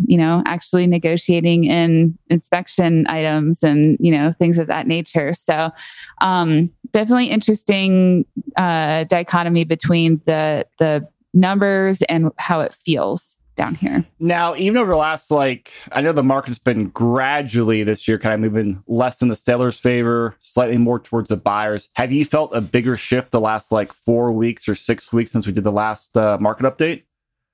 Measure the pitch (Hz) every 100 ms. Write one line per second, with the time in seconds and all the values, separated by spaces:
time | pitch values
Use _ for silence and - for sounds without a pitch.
0 | 175 175 160 170 - 170 - 180 180 175
1 | 165 170 - 170 170 170 156 170 165 165
2 | 165 165 - 175 - 175 180 - 170 165
3 | 160 160 156 156 151 165 156 147 151 -
4 | 170 147 151 165 170 170 156 160 - 165
5 | 165 170 139 175 - 156 165 - - -
6 | - - 190 185 170 156 175 _ - 214
7 | 214 247 247 220 208 214 - 196 190 185
8 | 185 180 - - - - 185 165 156 156
9 | 160 180 175 175 175 170 156 160 151 170
10 | 165 160 160 156 156 151 - - 160 151
11 | 151 _ _ 180 185 202 202 196 190 190
12 | - 165 160 - - 170 151 - - 147
13 | 85 123 - - _ - - 170 - 180
14 | 165 - 165 175 170 151 190 233 220 165
15 | 156 156 - 151 139 123 - - - -
16 | 147 156 131 135 135 120 - 110 98 -
17 | 117 123 131 147 143 113 113 110 107 107
18 | - 110 110 107 110 107 104 95 - 117
19 | 123 - 123 110 - 123 123 117 123 123
20 | 117 117 117 - - - 123 120 120 120
21 | - 117 107 104 101 104 107 104 - -
22 | 123 139 147 151 156 117 98 123 123 123
23 | - 123 123 117 107 110 - 110 101 -
24 | - 117 120 110 117 113 - 101 - 117
25 | - 117 117 117 101 98 104 101 107 110
26 | - 120 107 101 104 110 131 131 160 170
27 | _ _ _ _ _